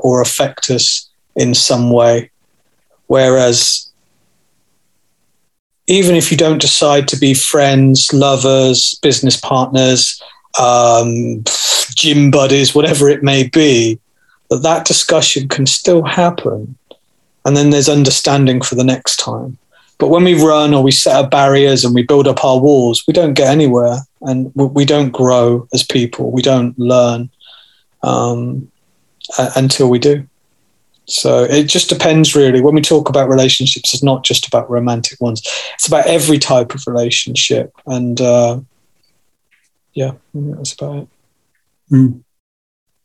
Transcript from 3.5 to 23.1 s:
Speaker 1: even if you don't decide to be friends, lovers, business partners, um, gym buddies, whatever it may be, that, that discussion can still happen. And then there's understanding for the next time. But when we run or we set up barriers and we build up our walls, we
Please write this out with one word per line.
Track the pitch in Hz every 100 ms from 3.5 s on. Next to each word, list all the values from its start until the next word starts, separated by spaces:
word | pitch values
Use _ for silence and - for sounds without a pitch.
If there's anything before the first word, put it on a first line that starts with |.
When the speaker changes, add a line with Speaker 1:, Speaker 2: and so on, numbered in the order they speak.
| 120 - - - _ _ _ _ _ _ _ _ _ _ _ _ _ _ _ _ _ _ _ -
Speaker 1:
even | 190 180 170
if | 156
you | 151
don't | 160 156
decide | - - 151 143 139
to | 135
be | 139
friends, | 131 - 151 139 135 135 131 -
lovers, | 139 139 135 131 135 131 123 - -
business | 147 123 135 -
partners, | - 131 127 131 131 127 - - - - _ -
um, | 123 120 120 117 120 117 120 110 110 - - - - -
gym | 156 147 143
buddies, | 143 135 139 135
whatever | 147 156 147 143
it | 147
may | 139 135 127
be, | 165 151 120 113 113 _ _ _ _ _
that, | 123
that | 160 165 -
discussion | - - 160 - 139 135
can | - 135
still | - - 170
happen. | 143 - 175 175 - 104 110 - _ - _ _ _ _ 135
And | 143
then | 147
there's | 147 143
understanding | 143 143 - - 139 131 127
for | - 123
the | 127
next | 127 - -
time. | - 113 131 - _ _ _ -
But | 139
when | 165
we | 180 165
run | 156 151 147
or | 143
we | 135
set | 131 160 135
up | 131
barriers | 147 139 139 139 135
and | 123
we | 123
build | 120 143 139
up | 123 139
our | 131
walls, | 143 139 120 117
we | -